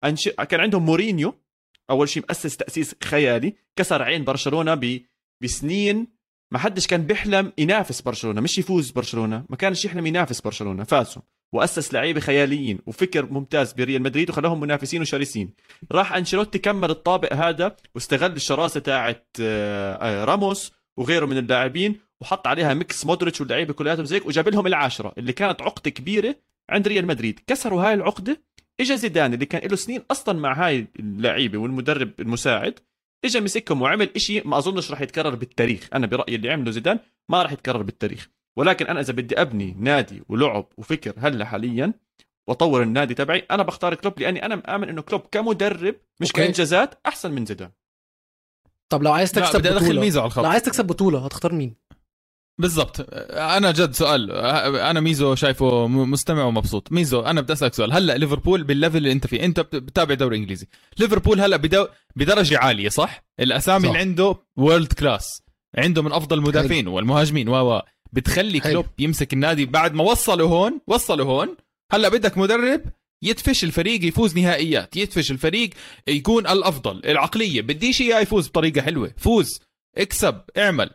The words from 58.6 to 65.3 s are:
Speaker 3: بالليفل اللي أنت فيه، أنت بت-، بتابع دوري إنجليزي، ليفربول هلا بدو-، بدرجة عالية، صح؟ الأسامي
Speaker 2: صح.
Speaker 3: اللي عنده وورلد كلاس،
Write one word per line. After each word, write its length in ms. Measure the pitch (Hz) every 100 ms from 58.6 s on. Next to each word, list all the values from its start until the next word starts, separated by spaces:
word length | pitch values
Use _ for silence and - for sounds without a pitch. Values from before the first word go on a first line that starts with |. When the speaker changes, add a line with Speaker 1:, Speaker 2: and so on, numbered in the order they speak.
Speaker 3:
بالليفل 320 | 147 143 160 160
اللي 160 | 143
أنت 140 | 135 131
فيه، 180 | 117
أنت 160 | 180 170
بت-، 160 | 165 151
بتابع 380 | 131 - 160
دوري 220 | 139 131 110
إنجليزي، 300 | 101 92 - _ _ -
ليفربول 420 | 220 202 - 185
هلا 160 | 202 180
بدو-، 320 | 156 185 202 - _ -
بدرجة 420 | 143 208 170 143
عالية، 300 | 131 110 101
صح؟ 360 | - 156 - _ -
الأسامي 420 | 127 123 165 190
Speaker 2:
صح. 60 | 185
Speaker 3:
اللي 100 | 160
عنده 380 | 190 170 196 180 _ -
وورلد 360 | 139 170 156
كلاس، 500 | - 147 107 -